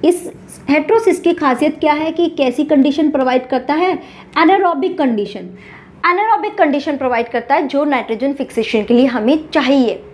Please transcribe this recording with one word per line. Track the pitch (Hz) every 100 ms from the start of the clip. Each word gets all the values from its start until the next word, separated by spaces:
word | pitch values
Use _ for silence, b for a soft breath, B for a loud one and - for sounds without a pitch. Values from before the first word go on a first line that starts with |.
इस | 311 349 - - - - -
heterocyst | 294 294 453 440 -
की | 339
खासियत | 349 294 254 294 311
क्या | 311
है | 294 320
कि | 320 339 330
कैसी | 262 247
condition | 302 302 277 - 302
provide | 285 254 254 254
करता | 254 247
है, | 302 370 359 B B B -
anaerobic | 330 381 370 311 370 359
condition, | 277 220 196 196 180 B B B B - 330
anaerobic | 359 427 415 415 415
condition | 320 285 294 277
provide | 262 233 233
करता | 247 240
है | 294 285
जो | 277
nitrogen | 302 262 214 226 269
fixation | 277 262 - 220 226
के | 208
लिए | 240 262
हमें | 240 220 311 -
चाहिए। | 311 254 277 233 180 -